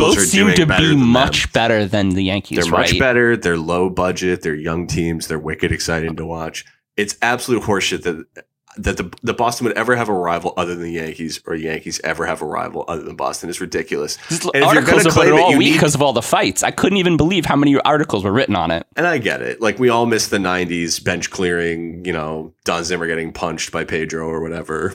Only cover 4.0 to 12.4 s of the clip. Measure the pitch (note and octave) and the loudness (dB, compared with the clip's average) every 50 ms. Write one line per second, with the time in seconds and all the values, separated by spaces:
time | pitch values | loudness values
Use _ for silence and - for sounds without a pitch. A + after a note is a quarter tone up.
4 | F2+ F#2 F2 E2 F#2 F2+ F2+ F2 - E2 D2+ D2+ D#2 E2 E2 F2 E2+ E2 D#2 E2 | -2 -2 -2 -2 -2 -2 -2 -2 -2 -6 -6 -4 -4 -4 -4 -4 -4 -4 -2 -2
5 | E2+ E2+ E2 D#2 - - E2+ D2+ D2+ D#2 D#2 - - E2 D#2+ - - - E2 E2 | -2 -2 -2 -4 -6 -6 -8 -6 -6 -8 -6 -4 -4 -4 -4 -4 -4 -4 -2 -2
6 | D#2+ E2 D#2+ E2 D#2+ E2 E2+ E2 D#2+ D#2+ - - - - _ _ _ _ - - | -4 -4 -6 -8 -8 -8 -8 -8 -8 -10 -10 -12 -16 -16 _ _ _ _ -4 -4
7 | G2+ G#2 - - A#2 A#2+ B2 A#2+ - C3 A#2+ G#2 - A2+ G2+ F#2+ - - F#2 D#2+ | -4 -4 -4 -4 -2 -2 -2 -2 -2 -2 -2 -2 0 0 0 0 0 -2 -4 -4
8 | - F2+ E2 D#2+ D2+ _ _ - - _ _ _ _ _ - - G2 G2+ F#2 - | -4 -4 -6 -6 -10 _ _ -20 -20 _ _ _ _ _ -16 -6 -4 -4 -4 -4
9 | F#2+ E2+ - - - A2+ G#2+ - A#2 A#2+ A#2+ - B2 A2 - G#2+ A2+ B2 B2 A#2+ | -6 -10 -10 -8 -6 -4 -2 0 0 -2 -2 -2 -2 -2 0 0 0 0 2 0
10 | A#2 G#2+ G2+ F2+ F2 E2+ E2+ E2+ E2+ F2 - F2+ F2 F2 F2 E2+ E2+ E2+ E2 E2 | 0 -2 -2 -2 0 -2 -2 -2 -4 -4 -4 -2 -4 -4 -4 -6 -6 -6 -6 -6
11 | D#2+ D#2+ D#2 - E2 D#2 - - - - E2+ D#2+ D#2+ D#2+ D#2 D#2 - E2+ D#2+ - | -6 -8 -8 -8 -8 -8 -8 -10 -8 -8 -8 -6 -4 -6 -6 -6 -8 -8 -10 -6
12 | - D#2 D#2+ D#2+ F#2+ F2 E2 - | -6 -6 -4 -4 -4 -4 -4 -6